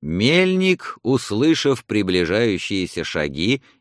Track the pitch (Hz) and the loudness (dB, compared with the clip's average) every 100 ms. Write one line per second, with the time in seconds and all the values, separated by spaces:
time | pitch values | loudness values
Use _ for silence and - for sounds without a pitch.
0 | 73 85 113 170 190 185 185 185 - - | -4 0 2 4 2 2 2 0 -2 -8
1 | 110 131 - 104 147 160 139 131 - 104 | -2 -2 0 0 2 2 2 -2 0 -2
2 | 95 90 85 98 120 92 - 98 87 - | 2 2 2 2 0 0 -2 -4 -4 -6
3 | 80 87 73 69 90 131 _ _ | -6 -4 -4 -2 -2 -2 _ _